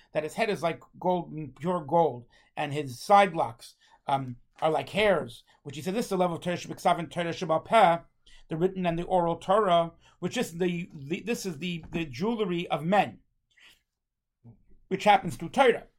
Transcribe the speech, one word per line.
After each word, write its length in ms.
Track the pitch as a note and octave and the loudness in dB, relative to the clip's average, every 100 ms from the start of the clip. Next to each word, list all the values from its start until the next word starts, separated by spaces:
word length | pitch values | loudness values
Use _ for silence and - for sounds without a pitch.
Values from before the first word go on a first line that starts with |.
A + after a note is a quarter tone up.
| _ | _
that 100 | - | -6
his 120 | D3+ | -4
head 160 | - A3 | -2 -2
is 120 | C3+ | -2
like 180 | E3 - - C3+ | -4 -6 -14 -4
gold, 340 | F3 F3+ D3 D3+ C#3 - | -2 0 -2 -10 -12 -8
pure 220 | E3+ F3 | -4 -4
gold, 460 | C#3 E3+ D#3 A#2+ - _ _ - | 0 2 2 -2 -14 _ _ -8
and 160 | D3 | -6
his 280 | D3 C#3 A#2 | -4 -6 -8
side 340 | - G3+ G3 | 6 6 6
locks, 400 | D#3+ A#2+ - - _ _ _ - | 2 -4 -6 -20 _ _ _ -4
um, 300 | C3+ B2+ A#2+ _ _ | -2 -4 -12 _ _
are 100 | D#3+ | 0
like 180 | D3 B2+ | 0 -2
hairs, 560 | F#3+ G#3+ E3 A#2+ - _ _ | 2 4 2 -2 -14 _ _
which 140 | C#3+ C3+ | -16 -8
he 60 | |
said, 120 | F#3 | -4
this 120 | A3 - | -4 -2
is 40 | |
the 60 | F#3 | 0
level 180 | F3+ | 0
of 80 | D#3 | 0
Torah 140 | F3+ E3+ | -4 -6
Shebiksav 420 | - - F#3 E3+ | -8 -2 0 0
and 100 | D#3 | -2
Torah 180 | F3 E3+ | -6 -4
Shebal 380 | D#3 D#3+ D#3+ | -4 -2 -2
Peh, 340 | - A3+ F3 E3+ - _ _ - - | 4 6 6 4 -4 _ _ -20 -8
the 80 | D#3+ | -2
written 300 | F#3 F#3+ F3 | -2 0 -2
and 120 | E3 | -2
the 60 | |
oral 320 | F3 F3+ E3+ E3 | 0 2 2 0
Torah, 560 | - G#3 G3 E3+ E3 - _ _ | 2 2 6 4 2 -6 _ _
which 180 | F3 B3+ | -4 -4
is 220 | A3+ E3 | -4 -2
the, 300 | F3+ E3+ F3 | -2 -2 -8
the, 280 | D#3 C#3 F#3+ | -14 -8 -6
this 260 | G#3 A#3 F#3+ | -4 -4 -6
is 120 | C#3+ | -6
the, 260 | F3+ E3+ - | -6 -8 -6
the 120 | E3+ | -6
jewelry 640 | D#3 A#2+ G#3+ A3+ G3 F3 F3 | -6 -4 -2 0 -2 -2 -2
of 180 | D3+ | -4
men, 340 | E3 G3+ B2+ - _ _ _ _ - _ _ _ _ _ _ _ A#2 - _ - _ | 2 2 2 -6 _ _ _ _ -20 _ _ _ _ _ _ _ -20 -20 _ -20 _
which 160 | F#3 | 2
happens 320 | G#3 G3 F3 - | 4 4 2 -8
through 140 | D#3+ | -2
Torah. 340 | B3+ B3+ - - | 4 4 2 -6